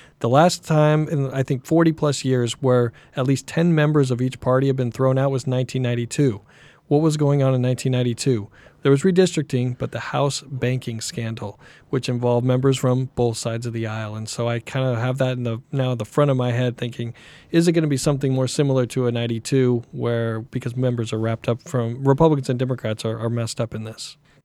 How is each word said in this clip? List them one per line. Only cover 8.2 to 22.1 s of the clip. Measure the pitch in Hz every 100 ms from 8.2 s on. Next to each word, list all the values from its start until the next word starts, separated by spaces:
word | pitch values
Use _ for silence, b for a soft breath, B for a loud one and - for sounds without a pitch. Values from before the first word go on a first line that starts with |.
| 139 113 101 b b b
There | 139
was | 139
redistricting, | 190 180 180 165 135 127 123 123
but | 123
the | 120
House | - 139 143 -
banking | - 131 127 127 127 113
scandal, | - - 113 113 104 - B B B
which | 135 127
involved | 123 120 120 127
members | 127 135 131
from | 127 127 131
both | - 120 113
sides | 117 117 120
of |
the | 113 110
aisle. | 110 107
And | 107 107
so | - 117
I | 117
kinda | - 135 131 117
have | 127 131
that | 127 127
in |
the, | 120 113 -
now | 135 127
the | 120 -
front | - 143
of | 127
my | 123
head | 120 123 113
thinking, | 123 - 117 - B B B
is | 165 175
it |
gonna | 165 156
be | 135
something | 156 139 139
more | 131 131
similar | - 143 131 120
to | 131 123
a |
ninety-two | 117 117 113 - 135 127 120 -
where, | 131 120 117 113 113
because | 131 127 120 123
members | 127 120 110
are | 110
wrapped | 110 113 -
up | 117
from, | - 127 117 120
Republicans | 135